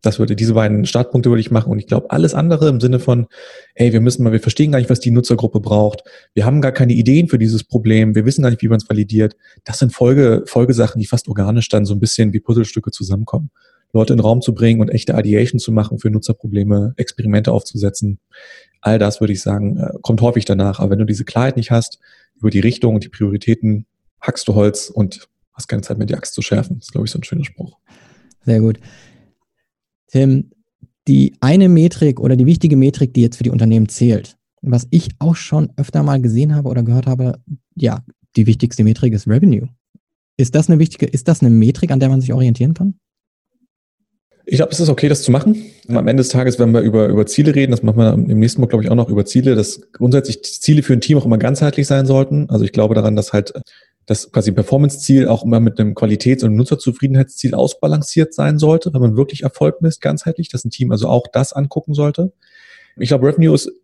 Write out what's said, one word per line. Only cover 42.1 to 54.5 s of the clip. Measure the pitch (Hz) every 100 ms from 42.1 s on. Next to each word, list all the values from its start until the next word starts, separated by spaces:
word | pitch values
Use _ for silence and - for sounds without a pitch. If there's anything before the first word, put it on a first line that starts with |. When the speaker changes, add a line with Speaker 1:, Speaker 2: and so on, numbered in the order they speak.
| 135
Speaker 2:
sich | 127
orientieren | 127 127 120 123
kann? | 165 190 185 _ _ _ _ _ _ _ _ _ _ _ _ _ _ -
Speaker 1:
Ich | 131
glaub, | 156
es | 151
ist | 165
okay, | 135 151
das | 143
zu | -
machen. | 127 214 214 - - -
Am | 117 -
Ende | 135
des | 127
Tages, | 127 127 120
wenn | 117
wir | 117
über, | 110 110 104
über | 98 104
Ziele | - 147
reden, | 143 135
das | 117
machen | 113 110
wir | 113
im | 107 117 110
nächsten | 113 -
Mal, | 120
glaub | 113
ich, | 107
auch | 120
noch | 117
über | 107
Ziele, | 101 123 131
dass | 113 101 - -
grundsätzlich | - 123 135 135 -
Ziele | - - - 151
für | 135
ein | 123
Team | - 151
auch | 123
immer | 117
ganzheitlich | 117 139 147 143 139
sein | 139 131
sollten. | 135 135 147 147
Also | 107
ich | 110
glaube | - 107
daran, | 110 107 104
dass | 104
halt | 104 101 - - _ _ _ _
das | 107 -
quasi | - 110